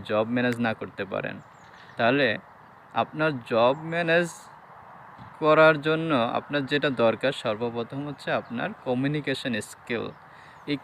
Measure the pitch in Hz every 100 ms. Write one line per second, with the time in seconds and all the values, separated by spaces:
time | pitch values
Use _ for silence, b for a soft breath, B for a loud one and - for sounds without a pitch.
0 | 104 107 110 123 123 120 120 110 90 -
1 | 98 101 104 101 - B B B B -
2 | 117 139 123 107 - - - - - -
3 | 113 151 156 135 - 113 120 147 160 165
4 | 170 165 175 - - - - - - -
5 | - - - - 156 156 156 156 151 160
6 | 165 135 117 123 - 143 135 143 147 120
7 | 113 110 131 - 120 107 120 117 117 139
8 | 147 139 - 131 - 120 160 220 - 123
9 | 139 151 139 135 135 110 - - - 120
10 | 104 - B B B B - 143